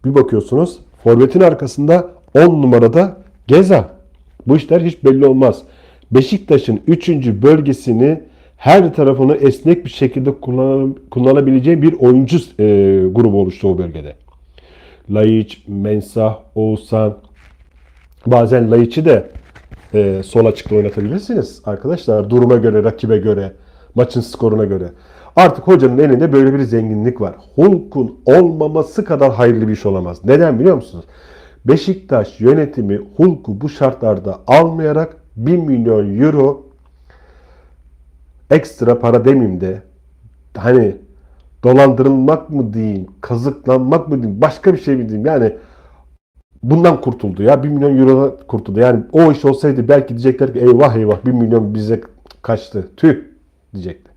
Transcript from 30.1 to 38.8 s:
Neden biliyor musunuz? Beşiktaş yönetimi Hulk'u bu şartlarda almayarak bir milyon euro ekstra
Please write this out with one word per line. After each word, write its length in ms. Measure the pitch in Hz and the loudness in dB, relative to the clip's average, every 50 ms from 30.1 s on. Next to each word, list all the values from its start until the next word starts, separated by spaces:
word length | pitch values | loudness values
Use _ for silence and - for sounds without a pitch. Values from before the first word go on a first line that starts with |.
| 87 - - | -12 -8 0
Neden 340 | 104 135 147 170 160 131 113 | 2 2 2 2 0 0 0
biliyor 180 | 135 185 180 | 2 0 0
musunuz? 280 | 123 - - - 85 - _ _ - _ - - - - _ _ _ _ | 0 -4 -12 -20 -20 -20 _ _ -20 _ -20 -20 -20 -20 _ _ _ _
Beşiktaş 760 | 117 139 - - 196 185 190 - - 139 117 104 - - - | 0 0 0 0 -6 -8 -8 -6 -4 -2 -2 -2 -4 -8 0
yönetimi 600 | 107 123 147 160 151 143 - 135 110 98 101 101 - - - | 2 2 2 2 0 -4 -6 -8 -6 -4 -6 -6 -8 -12 -2
Hulk'u 440 | - 160 185 165 135 - - 104 101 | 0 0 0 0 -2 -8 -12 -12 -8
bu 80 | 135 151 | -10 -12
şartlarda 720 | - - 143 131 - - 120 110 104 95 92 101 92 - _ | -6 -2 -2 -2 -2 -2 -4 -2 -2 -2 -6 -10 -12 -10 _
almayarak 720 | - 127 151 170 165 165 165 156 151 147 156 165 160 - _ _ _ _ | 2 2 2 2 2 -4 -4 -4 -2 -2 -2 -4 -6 -10 _ _ _ _
bir 200 | 107 113 143 175 | -8 -4 -2 -2
milyon 640 | 180 165 151 135 120 113 117 110 107 101 101 98 107 | -2 0 -2 -2 -2 0 0 0 0 0 -2 -2 0
euro 460 | 135 156 147 147 135 139 143 139 - _ _ _ _ _ _ _ _ _ _ _ _ _ _ _ _ _ _ _ _ _ _ _ _ _ _ _ _ _ _ _ _ _ _ _ _ _ | 0 0 2 2 0 0 -2 -4 -14 _ _ _ _ _ _ _ _ _ _ _ _ _ _ _ _ _ _ _ _ _ _ _ _ _ _ _ _ _ _ _ _ _ _ _ _ _
ekstra 480 | 147 160 - - - - | 0 0 0 -2 -10 -4